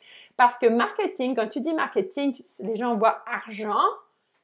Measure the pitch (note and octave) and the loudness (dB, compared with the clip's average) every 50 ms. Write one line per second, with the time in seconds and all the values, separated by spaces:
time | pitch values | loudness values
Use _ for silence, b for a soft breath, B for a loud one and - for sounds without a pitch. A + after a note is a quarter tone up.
0 | B B B B B B B - B3 B3 - - B3+ A3+ A3+ A#3+ C#4 G#4+ - - | B B B B B B B 4 4 4 4 4 4 4 4 4 2 0 0 -2
1 | G4+ - - - B3 B3+ C4 A#3 G#3+ A3 - D4 B3 E4 D#4+ D#4 - - - - | -4 -4 -2 -4 -4 -2 -2 -2 -2 -4 -4 -6 -4 -2 -2 -2 -2 -2 -2 -2
2 | F#3+ F#3+ - C#4+ C#4+ C#4 A#3+ - - - - - - A3 A3 G#3 B3 A#3+ A#3 G3+ | -4 -2 -4 -2 -2 -2 -2 -4 -12 -20 -16 -10 -6 -6 -4 -2 -2 -2 0 4
3 | A3 A3 A3 - - A#3 A#3 G3 - A3+ G#3+ G3+ G#3+ G#3 G3+ B3 E4 G#4+ - - | 4 2 2 0 -6 -8 -8 -8 -8 -10 -12 -8 -6 -2 0 2 2 2 0 -4
4 | - _ _ _ _ _ _ _ | -12 _ _ _ _ _ _ _